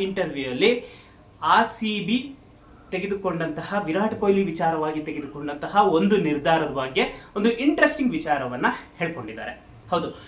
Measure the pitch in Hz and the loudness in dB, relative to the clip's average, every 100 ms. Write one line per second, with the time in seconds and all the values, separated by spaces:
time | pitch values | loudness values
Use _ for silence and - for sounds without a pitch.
0 | 190 190 160 139 131 127 214 240 - - | -2 -2 -4 -4 -4 2 2 2 -4 -18
1 | - - - - 156 196 226 - 220 208 | -20 -20 -20 -4 2 4 2 -2 -4 -2
2 | 175 247 277 - - - - - - 185 | 0 -2 -4 -14 -20 -20 -20 -20 -8 -6
3 | 196 196 185 165 165 156 160 202 156 185 | -4 -4 -2 -2 -4 -6 -6 -4 -2 0
4 | 214 214 202 196 180 165 165 160 156 156 | -2 0 2 2 2 0 0 0 -2 -4
5 | 151 147 143 147 143 143 - 202 190 160 | -6 -8 -10 -10 -8 -8 0 4 6 6
6 | 196 202 156 147 165 165 147 135 131 170 | 6 4 4 2 2 2 2 -2 -2 0
7 | 247 - - 208 226 233 285 330 - - | -2 -4 -10 0 2 2 2 4 4 4
8 | 247 156 156 143 123 123 220 - - - | -2 -2 0 -2 -2 -2 -2 -2 -10 -6
9 | 165 135 110 110 110 - - - - 175 | -6 -6 -10 -10 -10 -12 -18 -20 -4 -2
10 | - - | -2 -8